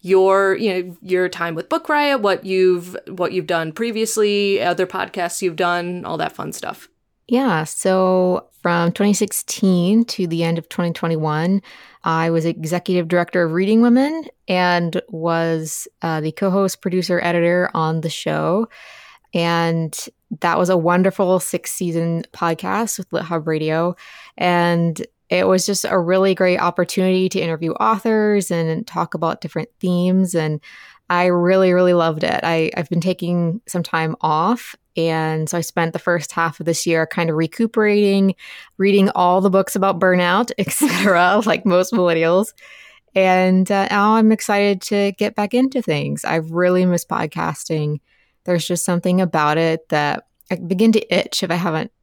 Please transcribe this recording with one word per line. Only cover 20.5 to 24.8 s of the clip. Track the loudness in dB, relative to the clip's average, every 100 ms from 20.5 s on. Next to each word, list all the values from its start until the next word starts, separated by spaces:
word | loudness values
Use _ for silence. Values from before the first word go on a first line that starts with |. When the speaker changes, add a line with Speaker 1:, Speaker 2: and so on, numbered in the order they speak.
| 0
Speaker 2:
was | 2
a | 2
wonderful | 2 2 2 0 0 0
six-season | -2 -8 -8 -6 -4 -2 -2 -4 -6
podcast | -6 -4 -2 -4 -4 -4 -6
with | -6
Lit | -6 -4
Hub | -4 -2
Radio. | -2 -2 0 -2 -4 -16 -20 -20 -4
And | 0 2 2 2